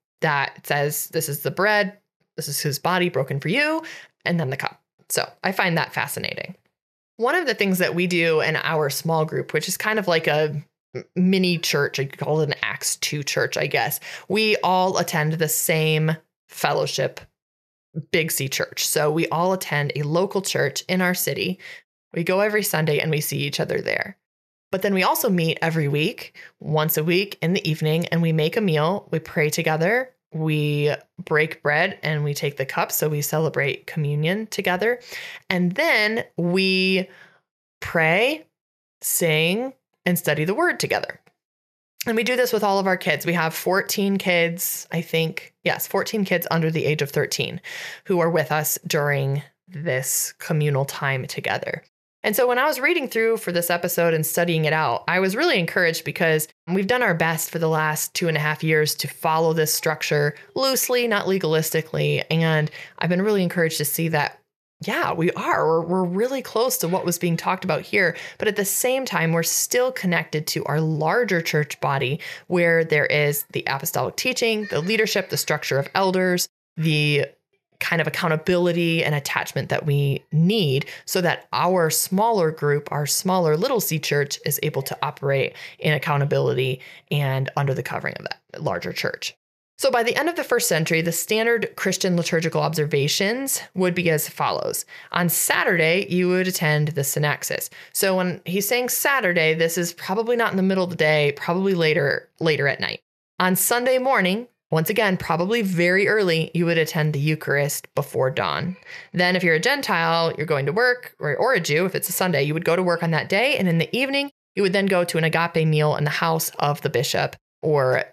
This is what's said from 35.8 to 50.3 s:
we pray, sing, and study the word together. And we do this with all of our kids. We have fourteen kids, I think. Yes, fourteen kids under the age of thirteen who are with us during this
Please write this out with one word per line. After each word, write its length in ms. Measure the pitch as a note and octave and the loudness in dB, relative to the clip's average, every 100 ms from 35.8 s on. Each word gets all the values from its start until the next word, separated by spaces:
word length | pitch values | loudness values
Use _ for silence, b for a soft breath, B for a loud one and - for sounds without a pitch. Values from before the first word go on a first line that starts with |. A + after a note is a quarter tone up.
| E4 A#3+ G#3+ A3+ - - | 0 0 0 -2 -6 -6
we 720 | F3 F#3 F#3+ F#3 F#3 F#3+ F#3 B B B _ _ _ _ | -4 0 0 0 0 -2 -4 B B B _ _ _ _
pray, 640 | - E3+ D#3+ F#3 B3+ D#4 - _ _ _ _ _ | -6 0 2 2 0 -2 -10 _ _ _ _ _
sing, 720 | - - E3+ D#3 E3 G3+ C4 - _ _ | -6 -2 0 2 2 0 -4 -10 _ _
and 140 | F3+ F3 | -2 0
study 260 | D#3+ D3 | 0 0
the 100 | D#3 | 0
word 260 | A#3+ F4 - | 2 0 0
together. 400 | - G2+ - - _ _ _ _ _ _ _ - A#3+ | -2 -2 -2 -10 _ _ _ _ _ _ _ -10 -4
And 80 | |
we 100 | A3+ | -2
do 120 | A#3 B3+ | 0 2
this 160 | A#3+ | 2
with 100 | G#3+ | 2
all 160 | G#3 G3 | 2 2
of 80 | F#3+ | 2
our 100 | F#3 | 0
kids. 280 | F3 D3 | 0 0
We 80 | E3+ | 0
have 220 | E3+ D#3+ | 0 0
fourteen 640 | D#3+ F3+ F#3+ - - G3 G3 | -2 0 0 0 0 0 0
kids, 680 | F#3+ F3 E3+ E3+ - - - | 2 2 2 0 -6 -6 -6
I 80 | E3 | -6
think. 540 | D#3+ E3 D#3+ - - _ | -2 0 -2 -4 -14 _
Yes, 220 | E3+ - - | -4 -4 -2
fourteen 380 | F#3+ - A3 | -4 -2 -2
kids 220 | F#3+ F3 - | 0 0 0
under 200 | E3 D#3+ | 0 0
the 140 | D#3+ | 0
age 180 | - D#3 | 0 0
of 80 | C#3 | -2
thirteen 500 | - - - - - B B B B | -2 -2 -2 -4 -8 B B B B
who 160 | - F3+ | -2 0
are 100 | E3 | 2
with 220 | E3 C#3+ | 0 0
us 260 | D#3 D3 - E3+ | -2 -2 -4 -2
during 560 | D#3+ D3 C#3 C3+ C#3 - _ _ | 0 2 0 0 -2 -6 _ _
this 640 | E3+ E3 C3 C3 - - | -8 -4 -2 -2 -4 -4